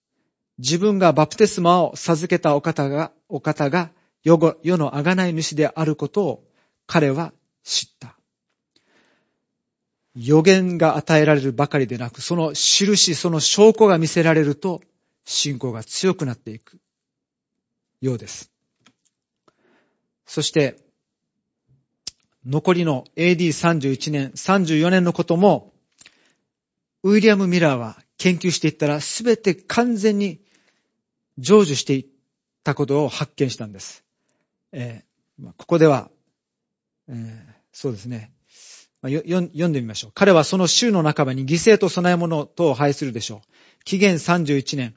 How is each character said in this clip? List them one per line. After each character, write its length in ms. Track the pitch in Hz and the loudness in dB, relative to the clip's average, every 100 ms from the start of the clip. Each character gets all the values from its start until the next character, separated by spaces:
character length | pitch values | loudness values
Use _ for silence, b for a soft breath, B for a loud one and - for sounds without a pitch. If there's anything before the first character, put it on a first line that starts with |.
| _ _ _ _ _ - | _ _ _ _ _ -10
自 200 | 127 170 | -4 0
分 200 | 208 202 | 0 2
が 140 | 180 | 2
バ 140 | 151 151 | 4 0
プ 100 | - | 2
テ 100 | 214 | 0
ス 140 | - | 2
マ 220 | 170 180 | 2 2
を 140 | 156 - | 0 -4
授 320 | - 165 175 | -4 -4 -2
け 100 | 175 | -2
た 160 | 170 143 | 0 0
お 40 | |
方 280 | 160 156 139 | -2 -4 -4
が、 240 | 143 160 - _ | -4 -6 -10 _
お 120 | 147 | -8
方 300 | - 151 143 | -6 -4 -2
が 200 | 170 165 - _ _ | -2 -4 -10 _ _
世 140 | 156 165 | 2 4
ご-、 200 | 160 - | 4 0
世 140 | 160 180 | -2 -2
の 160 | 143 | -2
贖 380 | 139 147 185 180 | -2 -2 0 -2
い 20 | |
主 240 | 160 160 147 | -4 -6 -2
で 140 | 151 | -2
あ 100 | - | -2
る 120 | 156 151 | -4 -4
こ 120 | 143 | -4
と 160 | - | -2
を 200 | 180 117 _ _ _ _ - | -4 -6 _ _ _ _ -4
彼 240 | 170 147 | 0 0
は 220 | 135 165 - _ _ | 0 -6 -12 _ _
知 260 | - - - | -8 -8 -8
っ 80 | _ | _
た。 180 | - - _ _ _ _ _ _ _ _ _ _ _ _ _ _ _ _ _ _ _ | -20 -20 _ _ _ _ _ _ _ _ _ _ _ _ _ _ _ _ _ _ _
予 280 | 127 120 151 | -10 2 4
言 340 | 160 190 185 175 | 6 4 2 0
が 200 | 165 147 | 0 0
与 260 | - 156 | 2 2
え 20 | |
ら 100 | 151 | 4
れ 60 | 147 | 2
る 120 | 135 | 0
ば 160 | 117 143 | -2 -2
か 100 | 147 | -2
り 80 | 123 | -4
で 100 | 120 | -6
な 140 | 120 | -10
く、 100 | - | -12
そ 160 | - 170 | -6 -4
の 160 | 160 | -4
印、 600 | 147 - - 202 202 - | -2 0 0 2 2 0
そ 160 | 160 180 | 0 -2
の 100 | 160 | -2
証 320 | - - 214 | 0 6 6
拠 140 | 220 214 | 6 4
が 120 | 170 | 4
見 80 | 160 | 0
せ 160 | 175 | 0
ら 120 | 160 | 2
れ 80 | 160 | 2
る 140 | 147 147 | 2 -2
と、 260 | 190 165 - _ _ _ | -6 -8 -12 _ _ _
信 340 | - - 147 131 | -8 -6 -4 -6
仰 140 | 127 | -8
が 120 | 113 | -10
強 300 | - - 185 | -12 -2 -2
く 120 | 185 143 | 0 -4
な 60 | |
っ 40 | 117 | -8
て 140 | - | -14
い 80 | 110 | -18
く 200 | _ _ _ _ _ _ _ _ _ _ _ _ _ _ | _ _ _ _ _ _ _ _ _ _ _ _ _ _
よ 140 | 131 | -6
う 40 | 120 | -6
で 80 | 107 | -10
す。 240 | - - _ _ _ _ _ _ _ _ _ _ _ _ _ _ _ _ _ _ | -20 -20 _ _ _ _ _ _ _ _ _ _ _ _ _ _ _ _ _ _
そ 160 | - | -8
し 80 | 147 | -4
て、 260 | 160 139 - _ _ _ _ _ _ _ _ _ _ _ _ - - _ _ | -2 -2 -4 _ _ _ _ _ _ _ _ _ _ _ _ -20 -20 _ _
残 280 | 123 147 170 | -6 -2 0
り 120 | 180 | 0
の 200 | 165 131 - - | 0 -4 -8 -2
エ 160 | 175 | 0
ー 40 | 175 | 2
デ 80 | |
ィ 40 | 170 | 0
ー 40 | |
三 280 | 143 170 165 | 0 0 0
十 120 | 139 | -2
一 180 | 131 - | -4 -4
年、 220 | 147 135 | -4 -6
三 300 | - - 196 | -6 -2 0
十 140 | 170 156 | 2 0
四 120 | 165 | 0
年 140 | 185 | 0
の 80 | 175 | -2
こ 120 | 165 | -2
と 120 | 170 170 | -2 2
も、 360 | 202 143 - _ _ _ b b b b b _ _ _ _ _ | 4 2 -2 _ _ _ b b b b b _ _ _ _ _
ウ 140 | 190 208 | 2 4
ィ 40 | |
リ 100 | 214 | 6
ア 60 | 202 | 4
ム・ 100 | 190 | 2
ミ 140 | 175 | 2
ラ 120 | 165 | 2
ー 20 | |
は 280 | 131 117 - _ - | 0 -4 -14 _ -2
研 200 | 185 175 | 0 0
究 120 | 185 | -2
し 100 | 160 | 0
て 80 | 160 | -2
い 40 | |
っ 40 | - | 0
た 120 | 147 | -2
ら、 120 | 147 | -2
す 220 | 147 - | -6 -4
べ 140 | 233 226 | 0 0
て 180 | 202 | 0
完 420 | 170 - - 247 226 | -4 -4 -2 0 0
全 220 | 214 208 | 0 0
に 220 | 202 156 _ _ _ _ _ _ _ _ _ - | -2 -6 _ _ _ _ _ _ _ _ _ -12
成 220 | 127 214 | 4 4
就 140 | 190 | 4
し 100 | 135 | 0
て 100 | - | -2
い 60 | 135 | -4
っ 60 | 131 _ _ _ _ _ | -4 _ _ _ _ _
た 100 | - | -6
こ 120 | 135 143 | -4 -2
と 180 | 139 | 0
を 40 | 143 | -2
発 260 | - 139 - | -4 -10 -4
見 140 | 135 | -4
し 60 | - | -4
た 100 | 110 | -14
ん 60 | |
で 80 | 95 | -16
す。 240 | - - _ _ _ _ _ _ _ | -20 -20 _ _ _ _ _ _ _
え 320 | 160 120 113 _ _ _ _ | -12 -12 -14 _ _ _ _
ー、 40 | |
ま 60 | 139 | -20
あ、 40 | - | -20
こ 100 | - | -4
こ 120 | 170 | 2
で 80 | 156 | 4
は、 240 | 135 - _ _ _ _ _ _ _ _ _ - | 4 -4 _ _ _ _ _ _ _ _ _ -18
え 40 | |
ー、 400 | 120 113 113 143 110 _ | -14 -14 -18 -20 _ _
そ 180 | - 143 | -12 -10
う 20 | |
で 60 | 107 | -10
す 80 | 113 | -12
ね。 260 | 120 110 _ B B B B B _ | -14 -14 _ B B B B B _
ま 60 | 131 | -6
あ、 20 | |
よ-、 120 | 147 | -6
よ 160 | 165 180 | -2 -4
ん-、 60 | 175 | -4
読 200 | 151 175 | -4 -2
ん 40 | |
で 80 | 143 | -2
み 60 | 113 | -6
ま 80 | |
し 100 | 104 | -10
ょ 40 | 113 | -14
う。 40 | |
彼 180 | - 196 | 0 4
は 120 | 175 | 6
そ 120 | 143 190 | 4 0
の 100 | 175 | 0
週 260 | - 240 | 2 2
の 100 | 196 | 2
半 240 | 151 151 135 | 0 0 -2
ば 80 | |
に 120 | 131 135 | -2 -4
犠 80 | |
牲 240 | 165 226 208 | 0 4 4
と 100 | 185 | 4
供 200 | 180 175 | 0 0
え 60 | 175 | 0
物 300 | 170 160 147 | 0 -4 -6
等 240 | - 170 | -2 0
を 40 | |
拝 200 | 120 143 | 2 0
す 100 | 139 | 0
る 80 | 135 | -6
で 80 | 113 | -8
し 100 | - | -10
ょ 120 | 104 | -12
う。 400 | _ _ _ _ | _ _ _ _
紀 140 | - 190 | -6 2
元 200 | 202 170 | 2 2
三 260 | - 175 | 0 0
十 120 | 151 143 | 0 -2
一 200 | 127 147 | -2 -6
年、 180 | 123 | -8